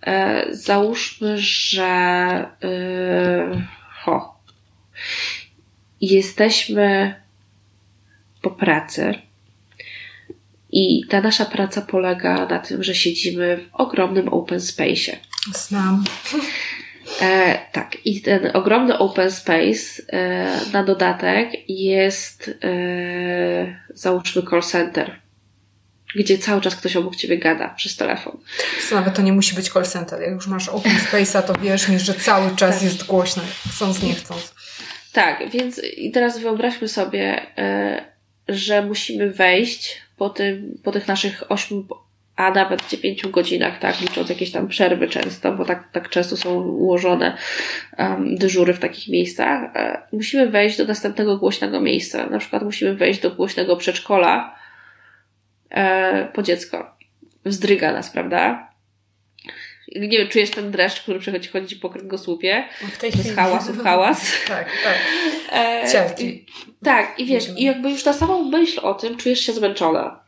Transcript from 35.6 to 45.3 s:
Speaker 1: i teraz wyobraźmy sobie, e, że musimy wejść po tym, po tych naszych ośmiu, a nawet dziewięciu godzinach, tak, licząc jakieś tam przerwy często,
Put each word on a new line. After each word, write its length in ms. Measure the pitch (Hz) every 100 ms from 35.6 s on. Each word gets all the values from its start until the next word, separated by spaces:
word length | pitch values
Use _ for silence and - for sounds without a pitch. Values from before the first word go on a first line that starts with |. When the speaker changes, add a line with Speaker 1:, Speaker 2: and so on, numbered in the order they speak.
| 247 247 - -
Speaker 1:
i 140 | -
teraz 280 | 247 240 233
wyobraźmy 480 | 226 220 247 240 220
sobie, 540 | 220 190 196 196 - - -
e, 560 | 202 196 202 - - _ _ _ -
że 340 | 196 202 208
musimy 500 | 202 214 - 220 202
wejść 680 | 190 185 180 233 - - - - _
po 120 | 196
tym, 480 | 196 202 196 202 -
po 80 | -
tych 160 | 202 202
naszych 440 | 196 202 196 -
ośmiu, 360 | 202 - 202 190 - _ _ _ -
a 160 | 190
nawet 380 | 190 190 185 -
dziewięciu 400 | 196 190 196 196
godzinach, 500 | 190 175 180 - 180
tak, 220 | - -
licząc 280 | 180 - 175
jakieś 220 | 175 180
tam 160 | 175 190
przerwy 400 | - 185 180 175
często, 440 | - 185